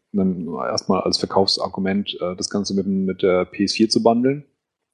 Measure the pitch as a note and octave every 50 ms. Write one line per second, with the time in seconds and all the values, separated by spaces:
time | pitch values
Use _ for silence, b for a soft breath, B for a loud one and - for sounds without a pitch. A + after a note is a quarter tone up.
0 | _ _ - G2 F#2+ F#2+ F2+ F2+ D#2+ E2 D#2+ C2+ B1 B1+ - - - - F#2+ E2
1 | - F2+ - - - - - F#2+ G2 - - - - F#2 - G2 F#2+ F#2+ G2 G2+
2 | G2+ - - - F2 F2+ F#2 F2+ E2+ - - G2+ F#2+ - F#2+ G2 F2+ G2 F#2+ F#2+
3 | F#2+ F#2 F2+ - G2+ F#2 F2+ F2+ G#2 - - - G2+ F#2 - - A2 G#2+ - A2+
4 | A2 A#2 A#2 A#2+ B2 C3+ C#3+ D3 D3 _ _ _ _ _ _ _ _ _